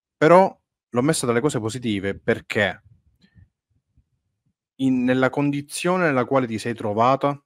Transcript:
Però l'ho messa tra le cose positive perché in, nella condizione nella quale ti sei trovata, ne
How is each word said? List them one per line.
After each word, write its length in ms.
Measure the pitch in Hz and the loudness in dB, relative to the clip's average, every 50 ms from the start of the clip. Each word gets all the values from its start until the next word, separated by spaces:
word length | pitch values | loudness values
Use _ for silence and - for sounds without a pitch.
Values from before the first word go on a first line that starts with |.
| _ _ _ | _ _ _
Però 400 | - 147 156 175 185 196 - - _ _ _ _ _ _ _ | 2 6 6 8 8 6 4 0 _ _ _ _ _ _ _
l'ho 120 | - 120 | -4 -2
messa 240 | 123 151 160 - - | 0 0 0 -2 0
tra 80 | 123 113 | -2 0
le 60 | 120 | 0
cose 200 | 127 151 131 123 | 0 -2 -2 -4
positive 580 | 107 110 107 131 120 117 104 98 92 98 95 - | -6 -6 -6 -6 -4 -4 -4 -2 -4 -6 -8 -6
perché 640 | - - 110 - - - - 117 104 95 85 - _ _ _ _ _ _ _ _ _ _ _ - - _ _ _ _ _ _ _ _ _ _ _ _ _ _ _ _ _ _ _ _ _ _ _ _ _ _ - | -2 -2 -2 -2 -4 -6 -2 0 0 0 -2 -6 _ _ _ _ _ _ _ _ _ _ _ -20 -20 _ _ _ _ _ _ _ _ _ _ _ _ _ _ _ _ _ _ _ _ _ _ _ _ _ _ -4
in, 260 | 131 131 131 127 123 | -2 0 0 0 0
nella 260 | 127 127 131 131 127 | 0 2 2 0 0
condizione 760 | - 147 143 143 143 143 139 - - - - 180 185 185 175 | 0 0 -2 -2 -2 -6 -8 -10 -10 -6 -4 -2 -2 0 0
nella 180 | 156 139 127 120 | 0 0 0 -2
quale 220 | - 135 135 131 | 0 0 -2 0
ti 120 | 113 110 107 | -2 -4 -6
sei 160 | - 120 117 | -6 -8 -8
trovata, 540 | - - 107 101 110 117 127 139 135 - 143 | -6 -6 -4 0 2 2 2 2 2 0 -4
ne 100 | 143 139 _ | -4 -6 _